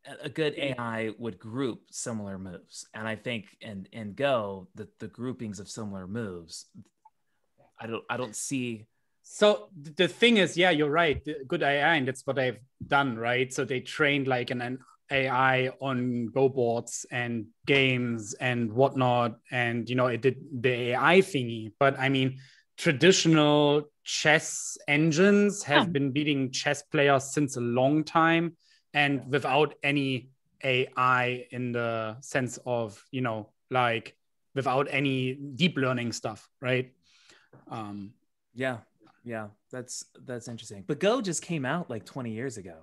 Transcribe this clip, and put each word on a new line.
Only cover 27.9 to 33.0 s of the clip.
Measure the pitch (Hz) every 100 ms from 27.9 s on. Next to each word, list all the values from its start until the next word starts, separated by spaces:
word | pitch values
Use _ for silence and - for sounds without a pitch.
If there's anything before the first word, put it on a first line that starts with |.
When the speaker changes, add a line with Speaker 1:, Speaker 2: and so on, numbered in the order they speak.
| 151
Speaker 2:
time, | 151 165 160 165 170 165 _ _ _
and | 147 143 139
Speaker 1:
Yeah. | 127
Speaker 2:
without | 139 135 135 147 -
any | 143 143 135 127 - _ _ _ 135
A | 127 131 -
I | 127 127 123 123 123
in | 123 123
the | 120 117 113 110 117
sense | - 143 127 - 127
of, | 120 113 101